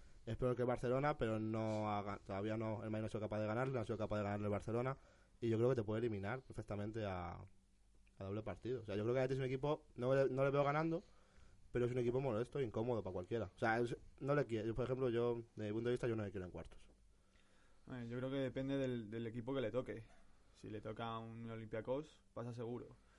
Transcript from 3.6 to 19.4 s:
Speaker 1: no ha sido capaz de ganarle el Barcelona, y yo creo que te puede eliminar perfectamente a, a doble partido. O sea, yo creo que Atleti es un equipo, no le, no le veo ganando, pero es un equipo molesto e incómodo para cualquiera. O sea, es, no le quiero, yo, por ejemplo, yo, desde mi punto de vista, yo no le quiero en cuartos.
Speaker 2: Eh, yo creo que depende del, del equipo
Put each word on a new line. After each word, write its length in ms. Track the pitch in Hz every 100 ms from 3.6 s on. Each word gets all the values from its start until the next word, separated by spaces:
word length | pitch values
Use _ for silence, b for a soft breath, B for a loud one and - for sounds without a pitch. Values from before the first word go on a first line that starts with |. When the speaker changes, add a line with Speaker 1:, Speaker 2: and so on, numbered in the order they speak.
| 131
Speaker 1:
no 60 | 127
ha 60 | 110
sido 120 | 107
capaz 200 | 104 104
de 60 |
ganarle 220 | 101 104 104
el 60 |
Barcelona, 440 | 101 113 117 131 139 B B B -
y 80 | 117
yo 80 | 110
creo 120 | 120
que 60 | 127
te 60 |
puede 180 | 107 110
eliminar 400 | 117 101 98 131
perfectamente 600 | - - 107 104 107 113
a, 280 | 101 90 87 90 95 - _ _ - - - -
a 40 |
doble 200 | 98 107
partido. 380 | 110 87 110 127
O 40 | 104
sea, 100 | 101
yo 60 |
creo 140 | 113 131
que 60 |
Atleti 120 | 131
es 60 | 135
un 60 | 131
equipo, 400 | 131 143 156 - -
no 180 | 123
le, 160 | 135 135
no 140 | 131
le 80 | 139
veo 120 | 139
ganando, 400 | 143 151 165 165 - b b b b b -
pero 160 | 120 120
es 40 |
un 60 | 127
equipo 240 | 120 127
molesto 380 | 139 107 123 147
e 40 |
incómodo 400 | 117 110 120 117
para 80 | 95
cualquiera. 400 | 92 92 113 98
O 40 | -
sea, 220 | 117 113
es, 180 | 120 139 - -
no 120 | 135
le 120 | 143 113
quiero, 200 | 110 110
yo, 80 |
por 120 | 113 120
ejemplo, 240 | 131 127
yo, 340 | 117 120 117 113 -
desde 140 | 107
mi 20 |
punto 160 | 110 117
de 40 |
vista, 140 | 123 123
yo 80 | 113
no 80 |
le 80 | 101
quiero 140 | 92 90
en 60 |
cuartos. 280 | 82 - - - - - b b b b b b b -
Speaker 2:
Eh, 160 | 123 117
yo 80 | 123
creo 140 | 131
que 60 | 139
depende 400 | 131 131 135 139
del, 320 | 131 120 104
del 180 | 113 117
equipo 260 | 120